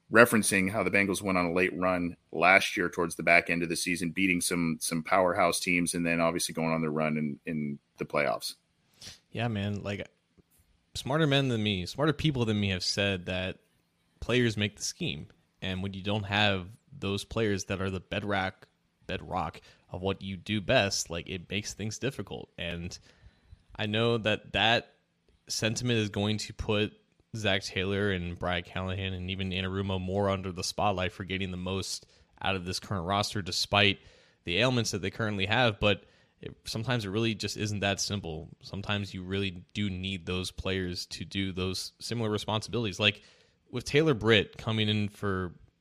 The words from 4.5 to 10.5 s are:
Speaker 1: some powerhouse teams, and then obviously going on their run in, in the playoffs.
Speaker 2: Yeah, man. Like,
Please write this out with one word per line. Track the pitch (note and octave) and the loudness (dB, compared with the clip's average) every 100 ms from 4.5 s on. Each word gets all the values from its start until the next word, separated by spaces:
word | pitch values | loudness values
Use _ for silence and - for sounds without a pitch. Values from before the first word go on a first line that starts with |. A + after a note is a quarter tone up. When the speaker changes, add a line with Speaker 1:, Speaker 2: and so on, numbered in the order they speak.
| F2 E2 D#2 | 0 0 -2
Speaker 1:
some | - E2+ | -2 -4
powerhouse | D#2 F#2+ F#2 F#2 F2 E2 | 0 2 4 4 2 2
teams, | - F2 E2 | 0 0 0
and | F2 E2+ | 0 0
then | E2+ | 2
obviously | E2 E2+ - | 2 0 -4
going | E2 E2 | -2 0
on | D#2+ | 0
their | D#2+ | 0
run | D2+ D#2 D2+ | 0 0 0
in, | D2+ C2+ - | -2 -6 -6
in | D#2+ D2 C#2+ _ - | -6 -4 -8 _ -12
the | |
playoffs. | - D2+ C#2+ A1 - - _ _ _ _ - - _ | -4 -2 0 -2 -6 -14 _ _ _ _ -20 -20 _
Speaker 2:
Yeah, | - A#2+ | -6 -4
man. | G#2 G2+ G#2 | -2 -4 -4
Like, | G2 G2+ - _ _ _ _ | -6 -8 -8 _ _ _ _